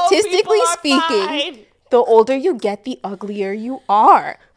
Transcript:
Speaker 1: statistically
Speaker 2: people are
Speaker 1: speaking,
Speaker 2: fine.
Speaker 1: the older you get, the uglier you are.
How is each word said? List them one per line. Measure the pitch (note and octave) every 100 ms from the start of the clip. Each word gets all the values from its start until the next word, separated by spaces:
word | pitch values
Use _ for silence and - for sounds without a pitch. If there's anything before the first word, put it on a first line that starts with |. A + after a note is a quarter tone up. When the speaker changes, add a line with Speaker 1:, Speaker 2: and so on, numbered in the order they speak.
| F4
Speaker 1:
statistically | G4 G#4+ F#4
Speaker 2:
people | - G#4+
are | B4
Speaker 1:
speaking, | E4+ D4 C#4 E4 G4+ F#4+
Speaker 2:
fine. | D4+ D#4+ C4 _ _ -
Speaker 1:
the | A#3+
older | A#3+ A3+ A3 C4+
you | D#4+ B3+
get, | G#3 G3+ -
the | -
uglier | F#3+ G3+ G3+ G#3 G3
you | G#3 A3+ C4 -
are. | G3+ B3 D4+ D3 - _